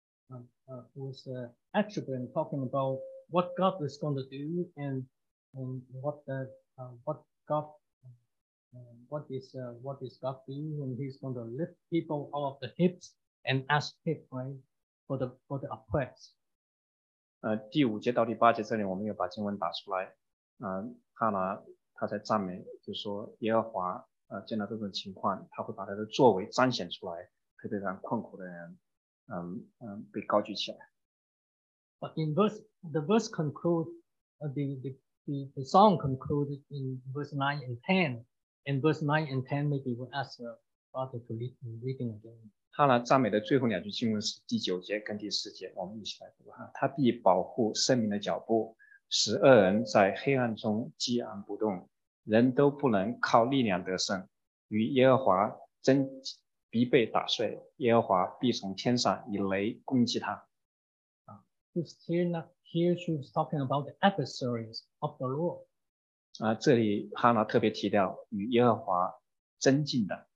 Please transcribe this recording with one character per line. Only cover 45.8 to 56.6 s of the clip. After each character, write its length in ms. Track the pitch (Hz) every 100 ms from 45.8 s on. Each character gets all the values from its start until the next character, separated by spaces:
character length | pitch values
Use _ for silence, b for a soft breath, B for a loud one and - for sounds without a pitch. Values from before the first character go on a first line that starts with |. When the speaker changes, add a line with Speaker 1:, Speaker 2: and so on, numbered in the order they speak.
| 92
Speaker 2:
们 120 | 214
一 60 |
起 180 | 190 -
来 80 | 92 _
读 120 | -
哈。 200 | - 107
他 120 | - 135
必 240 | - 123
保 320 | 110 95 92
护 320 | - - 110
生 240 | - - 131
命 100 | 107
的 100 | 101
脚 200 | 95 87
步， 380 | - 113 110 b b b -
使 260 | - 110 107
恶 180 | 143 120
人 220 | 92 104
在 300 | 120 113 98 95
黑 200 | - 135
暗 180 | 120
中 380 | 107 113 107 143 -
寂 280 | - 120 113
安 160 | 101
不 140 | 101 101
动， 320 | 107 90 - _ _ _
人 300 | - 110 127
都 160 | 127 143
不 180 | 143 135
能 300 | 104 101 120
靠 260 | - 123
力 180 | 117 139
量 200 | 113 92
得 160 | 90 92
胜。 300 | - 95 92 _ _ _ -
与 180 | 107 120
耶 200 | 135 131
和 160 | 123
华 320 | - 92 110 - - _
争， 260 | - 139 135 - - - _ _